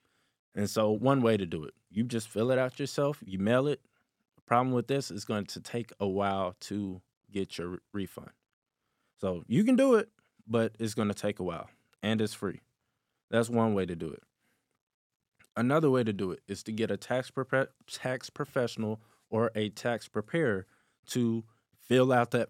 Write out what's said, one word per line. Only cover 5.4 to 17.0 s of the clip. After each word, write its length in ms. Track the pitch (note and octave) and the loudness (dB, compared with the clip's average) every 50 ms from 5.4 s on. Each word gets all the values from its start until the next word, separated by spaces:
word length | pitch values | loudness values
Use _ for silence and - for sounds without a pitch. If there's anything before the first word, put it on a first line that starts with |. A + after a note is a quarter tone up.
| G2 | -4
to 140 | - - A#2+ | -6 -10 -14
take 300 | A2+ - - A#2+ A2 - - - | -12 -8 -8 -8 -8 -8 -6 -4
a 80 | G2+ | -2
while 480 | G2 F#2+ G2+ G2+ G2 G2 G2 F#2+ F2+ F2+ - | 0 0 0 0 0 0 0 -2 -4 -6 -10
to 400 | - - G2 G#2 G2+ F#2+ F#2 F#2 - _ _ _ _ _ | -10 -6 -4 -4 -4 -6 -8 -10 -14 _ _ _ _ _
get 260 | G2+ G2+ F#2+ - - - | -6 -6 -6 -4 -6 -8
your 100 | E2+ F2 | -8 -8
re-, 100 | F2+ E2+ - _ | -8 -10 -12 _
refund. 380 | - G2+ F#2+ F2 - - - - - _ _ _ _ _ _ _ _ _ _ _ _ _ _ _ _ _ | -8 -8 -8 -8 -10 -14 -18 -18 -20 _ _ _ _ _ _ _ _ _ _ _ _ _ _ _ _ _
So 240 | - F#2+ F2+ E2+ E2+ | -4 -2 -2 -4 -2
you 180 | - A2 D#3+ G#3+ | 0 2 4 4
can 120 | B3 C4 | 6 6
do 180 | A3+ C4+ C#4 A#3+ | 6 6 6 6
it, 160 | G#3+ - - _ _ _ _ _ _ _ | 4 4 0 _ _ _ _ _ _ _
but 300 | A2+ A2+ A#2 A2+ A2 - - | 0 0 2 2 0 -2 -4
it's 160 | A2+ G#2+ G#2+ | -6 -4 -2
gonna 200 | - G#2+ G2+ G2 | -2 -2 -2 -2
take 240 | - - G#2 G2+ - | -2 -4 -4 -4 -4
a 60 | F#2 | -6
while, 240 | F2+ E2 D#2+ - - _ _ _ _ _ _ | -6 -6 -8 -10 -14 _ _ _ _ _ _
and 180 | - G#2 A2+ G#2+ | -2 0 0 0
it's 140 | A2 G#2 - | 0 -2 -4
free. 260 | - G#2 F#2+ - - _ _ _ _ _ _ _ _ _ _ _ _ _ _ | -6 -6 -6 -6 -8 _ _ _ _ _ _ _ _ _ _ _ _ _ _
That's 180 | G#2+ A2+ A#2 A2+ | 0 0 0 2
one 260 | A#2+ A#2 A2+ A2 G#2 | 2 2 2 2 2
way 120 | G2 F#2 | 0 0
to 100 | F2 F2 | -2 -4
do 140 | D#2+ E2 D2+ | -6 -8 -8
it. 120 | A#1 - - _ _ _ _ _ _ _ _ _ _ _ _ _ _ _ _ _ _ _ _ _ _ _ _ _ _ | -8 -12 -16 _ _ _ _ _ _ _ _ _ _ _ _ _ _ _ _ _ _ _ _ _ _ _ _ _ _
Another 340 | A2 A#2 B2+ C#3+ D#3+ D#3+ C#3+ | -2 2 2 4 4 4 4
way 140 | C3 B2+ A#2 | 4 4 2
to 80 | A2 | 2
do 180 | G2+ F#2+ G2 F#2 | 0 -2 -4 -4
it 100 | D#2+ - _ | -4 -8 _
is 160 | - G2 - - | -10 -10 -8 -8
to 80 | A2+ | -6
get 180 | A2 G#2+ A2+ G2 | -4 -2 -2 -2
a 60 | G2+ | -2
tax 340 | G2 | -4